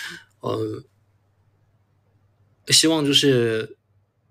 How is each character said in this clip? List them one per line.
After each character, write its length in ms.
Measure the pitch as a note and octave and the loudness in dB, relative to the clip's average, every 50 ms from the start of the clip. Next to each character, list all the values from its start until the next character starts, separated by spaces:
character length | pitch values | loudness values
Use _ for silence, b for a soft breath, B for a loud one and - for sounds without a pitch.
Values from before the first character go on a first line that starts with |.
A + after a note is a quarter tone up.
| B B F3 B B B B - | B B -14 B B B B -10
呃， 420 | - A#2 A2 A2 A2 G#2+ A2 B2 C3+ _ _ _ _ _ _ _ _ _ _ _ _ _ _ _ _ _ _ _ _ _ _ _ _ _ _ _ _ _ _ _ _ _ _ _ - - | -8 -6 -6 -4 -6 -8 -8 -12 -16 _ _ _ _ _ _ _ _ _ _ _ _ _ _ _ _ _ _ _ _ _ _ _ _ _ _ _ _ _ _ _ _ _ _ _ -4 0
希 160 | C3+ - - D#3+ | 2 2 4 4
望 160 | D#3+ D#3 D3 | 2 2 0
就 80 | C#3 | 2
是， 640 | C#3 - D3 C#3+ C3 A#2+ A#2 A2+ A2+ A2 G#2+ - - _ _ _ _ _ _ _ _ _ _ _ | 2 2 4 4 4 4 2 0 -2 -4 -6 -10 -14 _ _ _ _ _ _ _ _ _ _ _